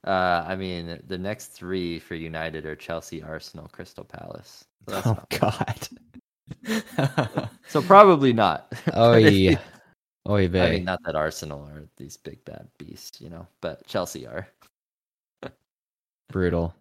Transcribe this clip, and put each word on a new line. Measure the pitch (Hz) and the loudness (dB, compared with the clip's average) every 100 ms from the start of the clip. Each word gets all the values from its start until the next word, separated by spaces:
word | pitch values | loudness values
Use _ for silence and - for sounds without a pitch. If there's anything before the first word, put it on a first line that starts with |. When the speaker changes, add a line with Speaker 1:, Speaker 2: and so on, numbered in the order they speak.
| - | 0
Speaker 1:
Uh, | 95 90 87 80 | 0 2 0 -2
I | 95 | -6
mean, | 95 87 85 85 - | -6 -8 -10 -14 -10
the | 92 | -8
next | 92 107 - | -6 -8 -12
three | - 90 95 87 82 | -16 -6 -4 -4 -8
for | - 85 | -10 -10
United | 82 80 80 78 78 | -8 -8 -8 -8 -10
are | 76 | -12
Chelsea, | - 82 - 82 | -10 -10 -10 -14
Arsenal, | 76 78 - 80 78 | -12 -14 -14 -18 -20
Crystal | _ 90 - - | _ -20 -18 -18
Palace. | - 50 - - - _ _ - | -18 -16 -18 -20 -20 _ _ -10
So | 98 | -4
that's | 104 | -2
Speaker 2:
Oh, | |
Speaker 1:
not | 110 - | -2 -4
Speaker 2:
God. | - - - - - - - _ - _ _ - - - 220 - - 139 - 117 - 131 | -2 -2 -2 -6 -6 -10 -18 _ -20 _ _ -20 -16 -6 -6 -4 -4 -2 -2 -4 -4 -8
<laughs> | - - | -14 -4
Speaker 1:
So | 151 | -4
probably | 156 196 208 160 139 | 6 10 10 8 4
not. | 113 101 73 - 120 | 4 2 2 -6 -8
<laughs> | - - | -4 4
Speaker 2:
Oy. | 117 | 8
Speaker 1:
But | 117 | 8
if | 107 | 8
you | 98 95 156 - - _ _ _ _ - | 8 6 4 -2 -20 _ _ _ _ -2
Speaker 2:
Oy | 104 | 0
Speaker 1:
I | 92 | 2
Speaker 2:
vey. | 92 87 82 | 2 2 0
Speaker 1:
mean, | 90 | -2
not | 90 | -6
that | 85 78 | -4 -2
Arsenal | 78 - 78 71 73 | -2 -4 -12 -12 -14
are | 76 76 _ | -18 -20 _
these | 71 - | -20 -16
big | - - - | -18 -18 -18
bad | - - _ | -18 -20 _
beasts, | - - - - | -20 -18 -20 -20
you | - | -18
know, | 85 90 _ | -16 -18 _
but | 87 - - | -10 -10 -8
Chelsea | 104 87 76 62 | -6 -6 -8 -12
are. | 67 95 _ _ _ _ _ _ _ _ _ | -12 -14 _ _ _ _ _ _ _ _ _
<laughs> | - _ _ _ _ _ _ _ _ | -20 _ _ _ _ _ _ _ _
Speaker 2:
Brutal. | 95 90 85 85 - | 0 0 2 -2 -6